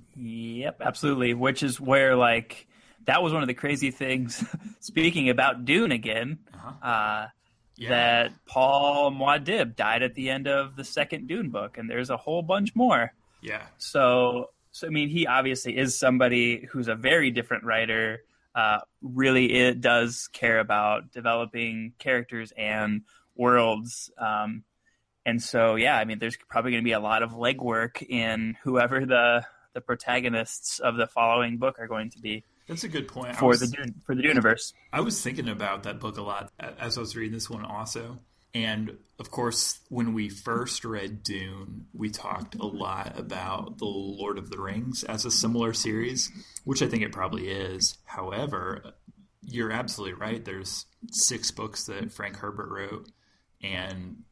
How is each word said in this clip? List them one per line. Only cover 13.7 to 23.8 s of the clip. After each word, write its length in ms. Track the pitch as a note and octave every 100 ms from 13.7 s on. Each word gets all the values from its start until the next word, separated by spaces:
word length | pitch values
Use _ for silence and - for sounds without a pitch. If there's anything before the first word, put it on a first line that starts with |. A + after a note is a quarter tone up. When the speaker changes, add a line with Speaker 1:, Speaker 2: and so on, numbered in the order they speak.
| -
Speaker 1:
So, 720 | - C#3+ B2 B2+ B2 B2 C3 _ _
so, 160 | - E3
I 20 |
mean, 180 | D3+ D3
he 160 | E3+ C#3
obviously 480 | C3 C3 B2+ B2 A2+
is 200 | C3 -
somebody 720 | C3 B2+ B2 B2 A#2+ A#2+ C3
who's 160 | C3+ A#2
a 80 | A2+
very 360 | B2+ E3 C3+
different 320 | A#2+ A2+ A2+
writer, 600 | A2+ A2+ A2+ A2 A2 A2 _ _ _ A#2+
uh, 240 | A2 G#2+ - _
really 500 | C3 B2+ C3+ C3 B2
it 280 | B2+ B2 B2
does 480 | A#2+ A#2+ A#2 A#2+ -
care 280 | - A#2 A2
about 520 | A2 G#2 G#2+ G#2+ A#2
developing 800 | B2 A#2 A#2 A#2 A#2+ A#2 A2 A2+ -
characters 560 | C#3 B2 A#2+ A#2 A2+ -
and 460 | G#2+ G#2+ G#2+ G#2+ - _ _ -
worlds. 760 | B2 B2 A2+ G#2+